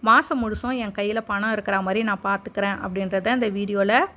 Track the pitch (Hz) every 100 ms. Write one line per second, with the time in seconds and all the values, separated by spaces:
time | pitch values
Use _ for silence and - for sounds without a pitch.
0 | 226 240 311 277 226 214 240 254 220 196
1 | 208 214 220 202 214 214 208 196 185 196
2 | 226 196 196 202 - - 196 202 190 185
3 | 190 190 190 254 226 196 202 202 196 233
4 | 392